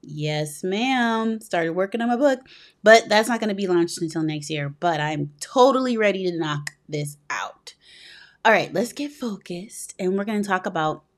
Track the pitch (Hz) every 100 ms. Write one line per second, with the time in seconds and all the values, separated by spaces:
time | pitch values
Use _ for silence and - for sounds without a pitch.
0 | - 151 151 151 151 - 185 196 254 262
1 | 233 226 220 220 214 180 165 165 196 233
2 | 233 240 285 262 - - - _ 208 226
3 | 226 208 220 233 220 196 190 175 170 -
4 | 165 165 156 151 147 151 143 143 175 156
5 | 151 156 147 - - 269 254 254 262 226
6 | 214 190 185 170 156 147 147 _ _ 151
7 | 147 147 _ 117 98 - - - _ -
8 | - - - _ 226 208 151 156 233 -
9 | 294 285 247 196 - 175 208 - - -
10 | 185 196 202 208 202 185 196 180 156 147
11 | _